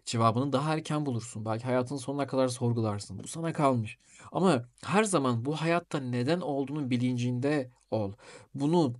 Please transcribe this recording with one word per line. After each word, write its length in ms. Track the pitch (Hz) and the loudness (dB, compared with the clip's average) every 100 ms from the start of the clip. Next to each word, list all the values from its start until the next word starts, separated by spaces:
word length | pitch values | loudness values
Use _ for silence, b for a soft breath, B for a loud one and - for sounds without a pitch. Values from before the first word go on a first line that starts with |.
cevabını 480 | - 120 113 113 143 | -6 2 4 4 0
daha 220 | 135 151 | 0 0
erken 320 | 156 156 151 143 | -2 -2 -2 -2
bulursun. 380 | 117 113 117 | -4 -6 -8
Belki 200 | 110 110 | -4 -4
hayatın 320 | 127 127 123 139 | 0 0 0 -4
sonuna 300 | 123 143 135 | -4 -4 -2
kadar 220 | 131 131 | 2 0
sorgularsın. 680 | 123 120 117 110 101 - 95 | 2 0 2 0 -2 -8 -12
Bu 60 | - | -10
sana 240 | 165 165 | -6 -4
kalmış. 460 | 156 156 123 104 - B B B | 2 4 4 -2 -10 B B B
Ama 320 | 160 185 131 120 _ | 2 4 4 0 _
her 200 | - 185 | 0 2
zaman 400 | 220 175 131 117 | 4 2 2 0
bu 120 | 127 151 | -2 -2
hayatta 440 | 165 170 170 156 | 0 0 0 -4
neden 400 | 127 123 123 180 | -2 -2 0 0
olduğunun 500 | 147 139 135 151 131 | 0 -2 -2 -4 -2
bilincinde 800 | 123 127 123 123 123 139 151 123 _ _ | 0 2 0 0 0 0 0 -2 _ _
ol. 220 | 110 101 95 B B B | -4 -4 -8 B B B
Bunu 400 | 135 143 175 143 120 | -4 2 4 2 0